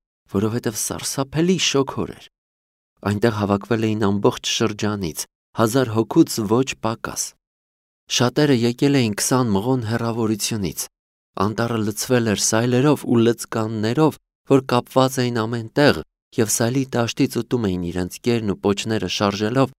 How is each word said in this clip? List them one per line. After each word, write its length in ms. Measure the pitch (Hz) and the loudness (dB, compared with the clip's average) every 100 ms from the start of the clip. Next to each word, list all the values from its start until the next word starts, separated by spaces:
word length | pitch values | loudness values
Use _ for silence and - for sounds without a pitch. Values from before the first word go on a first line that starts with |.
| _ _ _ | _ _ _
որովհետև 440 | 98 110 120 117 104 | -2 0 -2 -4 -4
սարսափելի 800 | - 87 - - 135 151 175 175 | -6 -6 -6 -6 -4 0 0 2
շոգոր 500 | - 139 135 - 85 | 0 0 -2 -4 -8
էր։ 160 | - - _ _ _ _ _ _ _ | -10 -20 _ _ _ _ _ _ _
Այնտեղ 320 | 98 104 117 107 | -4 0 0 0
հավաքվել 480 | 101 101 - 113 110 | 0 0 0 -2 0
էին 160 | 107 | 0
ամբողջ 460 | 101 101 123 - - | 0 2 0 0 -4
շրջանից, 720 | - 110 104 107 104 87 - - _ _ - | -2 -2 -2 -4 -4 -6 -8 -12 _ _ 0
հազար 340 | 113 131 120 | 2 2 0
հոգուց 500 | 110 110 165 156 - | 0 2 2 2 0
ոչ 240 | 104 117 135 - | 0 0 0 -4
պակաս։ 480 | 110 113 - - - - _ _ _ _ _ _ - | -6 -6 -8 -8 -10 -14 _ _ _ _ _ _ -6
Շատերը 460 | - 123 151 147 123 | 0 0 2 2 4
եկել 380 | 117 120 143 143 | 0 2 2 4
էին 180 | 113 | 2
քսան 360 | 101 - 131 123 | 0 0 2 2
մղոն 320 | 98 120 131 | 0 0 -2
հեռավորությունից։ 960 | 110 117 117 113 107 107 - 113 90 - - _ _ _ _ - | -2 -4 -2 -2 -2 -2 -4 -4 -4 -6 -12 _ _ _ _ -2
Անտառը 420 | 101 110 117 113 | -2 -2 -2 -2
լցվել 460 | 107 104 - 123 113 | -4 -4 0 2 2
էր 140 | 98 | 0
սայլերով 640 | - 110 123 123 147 135 | 0 0 2 2 4 2
ու 160 | - 120 | 2 2
լծկաններով, 960 | 113 117 - 113 110 110 107 131 156 - _ _ - | 4 2 -4 -6 -4 -2 -2 2 2 0 _ _ 0
որ 120 | 135 | 2
կապված 540 | 135 123 - 135 131 131 | 2 0 0 2 2 2
էին 200 | 123 120 | -2 -2
ամեն 300 | 110 120 113 | -2 -4 -4
տեղ 300 | - 143 80 - _ _ | 2 4 2 -4 _ _
և 160 | - 107 | -2 0
սայլի 340 | - 117 135 131 | 0 0 0 -2
դաշտից 520 | 120 117 - 131 120 | -2 -2 0 0 0
ուտում 300 | 113 123 104 | -2 0 0
էին 160 | 90 85 | 0 -2
իրենց 320 | 90 90 - | -4 -4 -4
կերն 320 | 120 117 107 | -2 0 -2
ու 80 | 90 | 0
պոչները 520 | 101 101 113 110 92 | 0 0 -2 -4 -4
շարժելով 640 | - 101 101 107 127 131 | 0 0 0 0 0 0